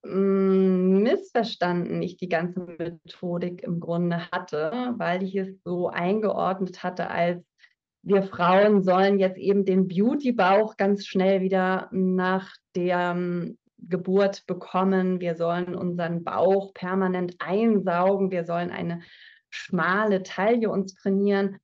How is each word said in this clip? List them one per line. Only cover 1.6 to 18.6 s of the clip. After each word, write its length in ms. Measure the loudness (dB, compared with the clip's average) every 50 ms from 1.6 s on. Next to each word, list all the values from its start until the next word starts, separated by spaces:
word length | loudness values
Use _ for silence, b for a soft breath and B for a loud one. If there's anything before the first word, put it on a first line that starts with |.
| -2 0 0 -2 -2 -4 -4 -4
ich 160 | -4 -6 -6
die 120 | _ -6 -4
ganze 320 | -2 -2 -2 -2 -6 -8
Methodik 1000 | -10 -10 -10 -8 -8 -8 -8 -12 _ -20 -18 -10 -8 -6 -4 -4 -4 -6 -6 -8
im 180 | -8 -6 -6 -6
Grunde 500 | -4 -4 -2 -2 0 0 -2 -4 -4 -6
hatte, 640 | -8 -8 -6 -6 -4 -4 -4 -2 -4 -4 -4 -6 -4
weil 280 | -4 -2 -2 -2 -2 -4
ich 100 | -4 -4
es 140 | -4 -6 -6 -10 _ _
so 240 | -6 -4 -2 -2 -2
eingeordnet 960 | -2 -2 0 0 0 0 0 0 0 0 0 -2 0 -2 -4 -6 -6 -8 -8
hatte, 260 | -8 -6 -6 -8 -6
als 340 | -2 0 0 0 0 -4 -8 _ _ b b b b b _ _ _ _
wir 200 | _ 2 2 2
Frauen 600 | 2 0 -2 0 2 4 6 6 6 6 4 4
sollen 360 | 4 4 4 4 4 4 4 4
jetzt 200 | 2 0 0 -2
eben 260 | 0 2 2 2 2
den 240 | 4 4 2 2 2
Beauty-Bauch 880 | 2 2 2 2 2 0 0 -2 2 2 4 4 4 4 2 0 -2
ganz 300 | -2 0 0 2 0 -2
schnell 340 | -4 0 2 4 4 4 2
wieder 480 | 2 2 2 2 2 2 0 -2 -4 -4
nach 640 | -2 0 0 2 2 0 0 0 0 -2 -4 -8 -20 -20 _ _ _
der, 380 | -4 0 0 0 0 0 0 -2
ähm, 420 | -2 -2 -4 -4 -4 -6 -6 -10 _ _ _ _ _
Geburt 640 | -8 -6 -6 -4 -2 0 2 2 2 2 0 -4 _
bekommen. 760 | -10 -8 -8 -8 -4 -2 0 2 2 2 2 2 0 -2 -2
Wir 160 | -2 -4 -4
sollen 400 | -2 -2 -2 0 -2 -4 -6 -6
unseren 480 | -6 -4 -4 -4 -4 -4 -4 -4 -4 -4
Bauch 500 | -4 -2 2 2 4 2 2 0 -4 _
permanent 600 | -10 -6 -4 -2 0 0 0 0 -2 -4 -6 -6 _
einsaugen. 920 | -6 -4 -2 0 2 2 2 2 2 0 0 2 2 2 2 2 0 -2
Wir 120 | -2 -4 -4
sollen 280 | -4 -4 -4